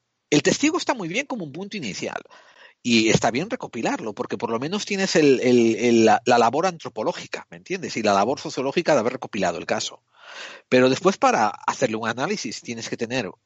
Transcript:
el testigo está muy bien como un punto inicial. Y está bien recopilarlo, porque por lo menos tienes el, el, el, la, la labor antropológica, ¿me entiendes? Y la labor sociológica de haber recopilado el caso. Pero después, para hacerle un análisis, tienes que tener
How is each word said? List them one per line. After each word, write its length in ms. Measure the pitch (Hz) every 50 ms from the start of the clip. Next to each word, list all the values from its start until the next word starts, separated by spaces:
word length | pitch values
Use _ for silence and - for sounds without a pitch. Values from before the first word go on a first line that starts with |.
| _ _ _ _ _ -
el 140 | 147 147 135
testigo 340 | 185 - - - 311 330
está 160 | 330 - - 285
muy 140 | 240 180
bien 180 | 160 175 240 294
como 180 | - 277 220 170
un 80 | 143
punto 240 | 131 170 196 202 -
inicial. 460 | 208 143 101 82 - - 101 - - 50 _ - - _ _ _ _ - - _ _ -
Y 260 | 123 117 113 110 110
está 200 | - - - 123
bien 200 | 107 131 180 233
recopilarlo, 640 | 262 - - - - 113 120 190 277 - - 107 104
porque 240 | - 120 - -
por 120 | 101 120 110
lo 100 | 117 117
menos 260 | 135 156 196 208 -
tienes 300 | - 202 196 196 185 -
el, 240 | 180 151 143 131 113
el, 340 | 120 127 123 120 117 113 110
el, 300 | 98 120 120 117 113 110
la, 160 | 110 107 - -
la 140 | 131 123 117
labor 260 | 113 117 123 151 180
antropológica, 800 | 190 170 151 - - - 107 113 165 - - - - - - - -
¿me 60 | -
entiendes? 380 | 87 90 - 175 190 143 101 -
Y 60 | 120
la 120 | 107 104 98
labor 260 | 98 101 120 143 -
sociológica 540 | - 160 - 147 127 139 - 185 170 - 151
de 60 | 123
haber 140 | 107 123 127
recopilado 440 | - 120 - - 101 92 87 85 85
el 80 | 87
caso. 340 | - 110 107 - - - - _ _ _ _ - - - - - - - - _
Pero 220 | - 127 127 127 131
después, 280 | 131 - - 185 202
para 300 | - 277 262 226 151 107
hacerle 500 | 104 - - - - - - 143 113 110
un 100 | 110 117
análisis, 540 | 110 113 120 139 180 214 202 - 113 98 -
tienes 280 | - 120 120 113 113 -
que 80 | 120
tener 320 | - 120 110 123 131 104 90 - _ _